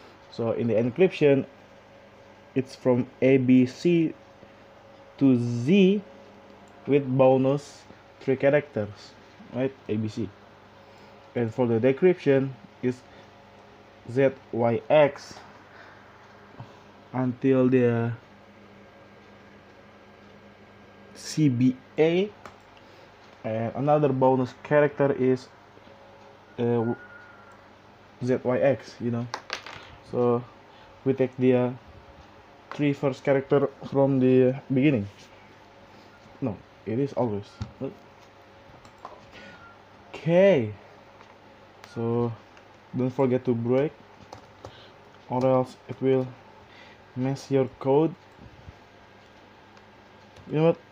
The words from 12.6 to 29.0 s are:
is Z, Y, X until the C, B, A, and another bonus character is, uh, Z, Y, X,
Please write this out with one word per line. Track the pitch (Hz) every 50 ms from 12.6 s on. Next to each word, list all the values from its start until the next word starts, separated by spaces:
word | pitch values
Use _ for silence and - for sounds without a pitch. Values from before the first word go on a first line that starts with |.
| - - - -
is | - 123 123 - - - - - - - - - - - - - - - - - - - - - - -
Z, | 117 131 139 131 131 - - -
Y, | - 113 117 117 117 110 - -
X | 143 156 147 139 - - - - - - - - - - - - - - - - - - - - - - - - - - - - - - - - - - - - - - - -
until | - 127 131 127 123 123 - 135 135 131 127 127
the | 131 127 123 120 117 117 117 120 117 - - - - - - - - - - - - - - - - - - - - - - - - - - - - - - - - - - - - - - - - - - - - - - - - - - - - - - - - - - - -
C, | - - - - 156 156 143
B, | 123 117 127 131 127 - - - - -
A, | 151 160 170 180 196 214 - - - - - - - - - - - - - - - - - - - - - - -
and | 113 110 110 113 113 -
another | 110 135 147 147 151 151 139
bonus | 131 131 131 131 131 131 127 127 - - -
character | - 151 147 147 143 147 - 139 139 -
is, | - 127 131 127 127 - - - - - - - - - - - - - - - - - - - - - - - -
uh, | 120 120 120 120 113 117 117 - - - - - - - - - - - - - - - - - - - - - - - - - 123
Z, | 123 127 117 -
Y, | 120 123 -
X, | 110 139 127 113 - - - -